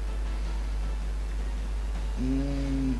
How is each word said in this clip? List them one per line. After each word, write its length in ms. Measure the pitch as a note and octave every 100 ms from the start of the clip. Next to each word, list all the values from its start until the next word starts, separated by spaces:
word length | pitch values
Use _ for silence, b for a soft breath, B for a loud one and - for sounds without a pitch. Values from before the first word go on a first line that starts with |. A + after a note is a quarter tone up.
| - - - - - - - - - - - - - - - - - - - - - -
Mm, 800 | B2+ C3+ C#3 C#3 C#3 C3+ C3+